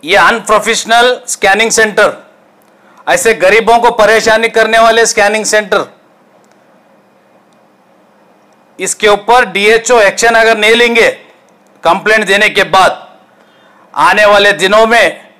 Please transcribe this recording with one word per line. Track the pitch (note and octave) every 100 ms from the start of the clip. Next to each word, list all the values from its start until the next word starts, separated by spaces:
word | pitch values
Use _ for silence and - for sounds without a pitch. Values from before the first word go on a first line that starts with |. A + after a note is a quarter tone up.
ये | D3 F#3+
unprofessional | F3 A3+ - G#3+ A3 G#3+ G3+ A#3 B3 B3 -
स्कैनिंग | - G3+ G3 A3
सेंटर, | A3 A3 G#3 G3 A2 - _ _ _ _ _ _ _ -
ऐसे | E3+ A3+
गरीबों | G#3+ F3+ G#3+ G#3 A#3
को | A#3+
परेशानी | A#3 G#3 A3 G#3+ A3 A3+
करने | A3+ A3 A3+
वाले | A3+ A3+ A3+
स्कैनिंग | - G3+ G#3+ G#3
सेंटर, | G#3+ G#3 G3+ C3+ _ _ _ _ _ _ _ _ _ _ _ _ _ _ _ _ _ _ _ _ _ _ _ _ _ _ _ _ _
इसके | F3+ - G#3+
ऊपर | G3+ G3+ A#3+ A#3
डीएचओ | F3+ G#3 A3+ A3+ B3
एक्शन | G3 G3 A#3 A3+
अगर | A3+ A3
नहीं | G#3+ A#3
लेंगे | A#3+ A#3 F#3 - - _ _ _ _ _
कंप्लेंट | E3 F3+ G3+ A3 G3+
देने | G3 G#3
के | G3
बाद, | F3+ F#3 F3 - - - _ _ _ _ _ _ _
आने | - D#3+ G3 G#3
वाले | G3+ G3+
दिनों | F3 F#3+ G#3+ A3
में | A#3 F3+ - - _